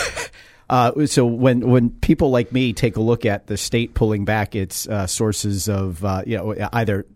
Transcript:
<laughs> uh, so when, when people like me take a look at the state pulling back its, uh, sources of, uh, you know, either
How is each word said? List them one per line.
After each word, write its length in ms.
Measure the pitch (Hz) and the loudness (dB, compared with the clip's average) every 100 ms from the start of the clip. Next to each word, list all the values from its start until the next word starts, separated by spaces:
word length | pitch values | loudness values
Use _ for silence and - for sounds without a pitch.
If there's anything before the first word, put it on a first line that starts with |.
| - - - | 0 -6 -12
<laughs> 400 | - - _ - | -16 -20 _ -2
uh, 360 | 127 120 135 147 | 2 2 2 0
so 200 | - 120 | 2 2
when, 420 | 117 127 123 120 | 4 4 4 4
when 220 | 123 120 | 4 4
people 400 | - - 160 151 | 2 2 4 4
like 220 | 127 120 | 2 0
me 200 | 127 127 | 0 0
take 240 | 104 120 107 | 0 -2 0
a 60 | |
look 240 | 110 117 110 | 0 2 0
at 200 | 101 - | -2 -4
the 120 | 101 | -8
state 340 | - 117 117 | -2 -2 -2
pulling 320 | - 113 107 | 0 0 0
back 320 | 98 107 101 107 | 0 -2 -2 -4
its, 320 | 95 - - | -6 -6 -6
uh, 180 | 104 95 | -4 -4
sources 600 | - 110 101 104 98 104 | -2 -2 -2 -2 -2 -2
of, 340 | 98 95 85 | -2 -4 -4
uh, 180 | 98 95 95 | -4 -4 -4
you 120 | 110 | -6
know, 300 | 98 98 104 | -6 -6 -4
either 340 | 120 110 101 - | -2 -2 -2 -6